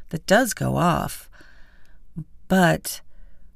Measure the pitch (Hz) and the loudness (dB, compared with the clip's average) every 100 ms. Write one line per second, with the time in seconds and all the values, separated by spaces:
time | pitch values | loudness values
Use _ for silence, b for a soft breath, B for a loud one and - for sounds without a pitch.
0 | - 165 - 208 240 - 131 135 170 151 | -10 -8 4 4 4 0 0 2 2 2
1 | - - - b b b b b b b | -2 -8 -16 b b b b b b b
2 | - - - - - 185 170 156 - - | -14 -14 -14 -16 0 4 4 2 -4 -10
3 | - - - - - | -12 -16 -14 -14 -16